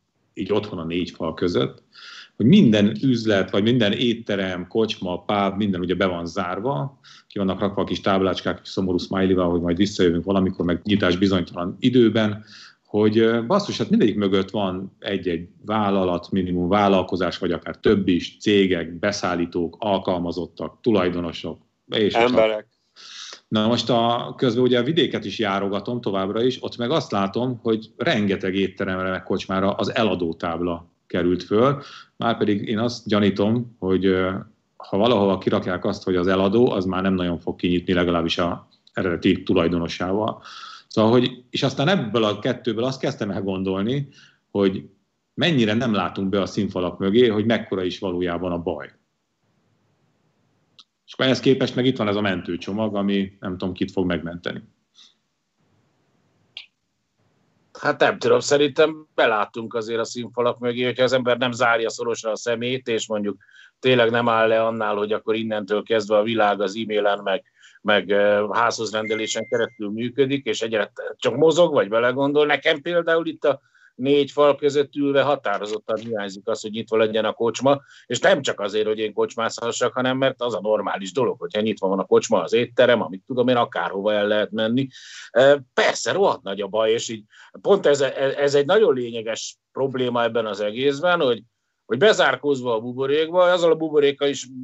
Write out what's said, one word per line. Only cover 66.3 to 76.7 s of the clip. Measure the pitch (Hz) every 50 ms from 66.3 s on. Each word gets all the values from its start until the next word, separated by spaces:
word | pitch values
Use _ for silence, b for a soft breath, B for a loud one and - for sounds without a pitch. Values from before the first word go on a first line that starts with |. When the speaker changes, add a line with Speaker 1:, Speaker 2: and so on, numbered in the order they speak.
| 117 110 107 104 104 98
Speaker 3:
az | 101 92 98 113
e-mailen, | 110 104 107 104 101 104 101 101 101
meg, | 98 95 92 - b b b b b b b
meg, | b 104 104 101 87 85
ö, | 101 101 101 104 104 104 104 101
házhoz | 95 110 120 113 107 117 113 101
rendelésen | 101 110 110 107 110 110 110 104 - 113 110 -
keresztül | 123 117 110 - - - 107 101
működik, | 104 110 120 123 123 143 139 135 139 139 139
és | 113 107 -
egyre | 113 117 113 107 101 - _ - - - -
csak | - - - 113
mozog, | 131 233 240 233 170 175 160 147
vagy | 120 98 98
belegondol. | 110 113 120 123 127 135 139 143 143 147 151
Nekem | 147 147 135 - 156 160 147
például | 139 175 175 170 170 165 165 165 160 160
itt | 151 - -
a | 147 131 - b b b b b b b
négy | b 127 139 143 143 143 135
fal | - 147 147 143 135
között | 139 147 143 139 147 143 139 -
ülve | 147 143 139 139 139
határozottan | 127 139 143 135 - 107 101 95 101 104 107 104 - - 110 110
hiányzik | 113 117 113 104 101 101 98 101 - 113
az, | 107 -
hogy | - 107